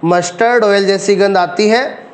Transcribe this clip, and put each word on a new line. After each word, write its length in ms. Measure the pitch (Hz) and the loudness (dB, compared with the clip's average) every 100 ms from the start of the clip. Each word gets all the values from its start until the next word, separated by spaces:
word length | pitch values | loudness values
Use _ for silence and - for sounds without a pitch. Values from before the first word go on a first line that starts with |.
mustard 600 | 165 175 175 - 226 240 | 0 0 -2 -2 0 2
oil 220 | 214 202 196 | 2 2 0
जैसी 300 | 196 196 202 | -2 0 0
गंध 200 | 202 196 | 2 0
आती 320 | 175 180 214 | -2 0 0
है 300 | 226 285 - - | 0 -2 -10 -20